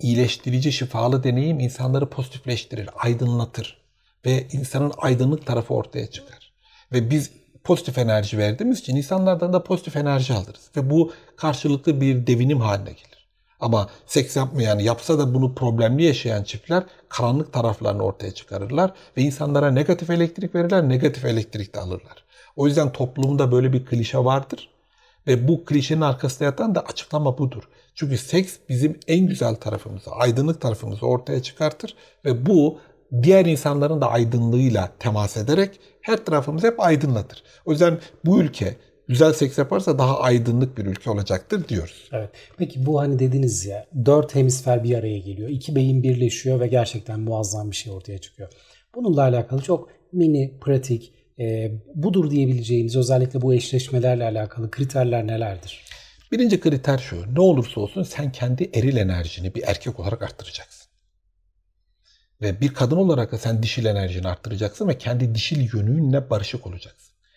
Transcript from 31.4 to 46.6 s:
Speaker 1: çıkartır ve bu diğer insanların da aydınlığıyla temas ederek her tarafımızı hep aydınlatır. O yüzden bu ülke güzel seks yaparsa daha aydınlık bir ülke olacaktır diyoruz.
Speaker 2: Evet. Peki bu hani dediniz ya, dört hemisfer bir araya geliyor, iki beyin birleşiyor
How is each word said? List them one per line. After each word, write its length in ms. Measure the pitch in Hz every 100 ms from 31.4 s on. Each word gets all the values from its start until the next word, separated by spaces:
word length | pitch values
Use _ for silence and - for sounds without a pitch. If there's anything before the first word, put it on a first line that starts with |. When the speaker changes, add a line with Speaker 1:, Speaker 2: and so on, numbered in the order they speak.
Speaker 1:
çıkartır 540 | 127 - 156 - 220 - - _
ve 220 | 147 120 135
bu 320 | 190 147 156 - _ _ 120
diğer 240 | 131 190 175
insanların 540 | 151 151 143 143 156
da 100 | 131
aydınlığıyla 840 | 113 117 120 117 120 131 107 90 -
temas 380 | 120 104 101 -
ederek 440 | 107 160 196 - _ _
her 240 | - 226
tarafımızı 420 | - 151 135 156 226
hep 140 | 233
aydınlatır. 600 | 190 156 143 117 98 - - -
O 60 | -
yüzden 260 | 151 175 165 - -
bu 160 | 160 202
ülke 360 | 156 - 95 - _ _ -
güzel 240 | 123 156
seks 260 | 156 139 -
yaparsa 400 | 131 196 190 139
daha 220 | 131 135
aydınlık 580 | 127 123 117 120 131 123
bir 80 | 101
ülke 240 | 95 -
olacaktır 580 | 104 98 92 - 208 160
diyoruz. 400 | 104 80 - -
Speaker 2:
Evet. 180 | 117 104 - - -
Peki 280 | 160 131 131
bu 140 | 151
hani 180 | 143 135
dediniz 480 | 131 135 131 98 95
ya, 200 | 98 - 143
dört 300 | 120 147 147
hemisfer 500 | 135 131 127 - 123
bir 100 | 117
araya 240 | 120 110 104
geliyor, 300 | 95 98 110
iki 280 | 143 - 143
beyin 260 | 131 131
birleşiyor 580 | 127 123 123 - 131 127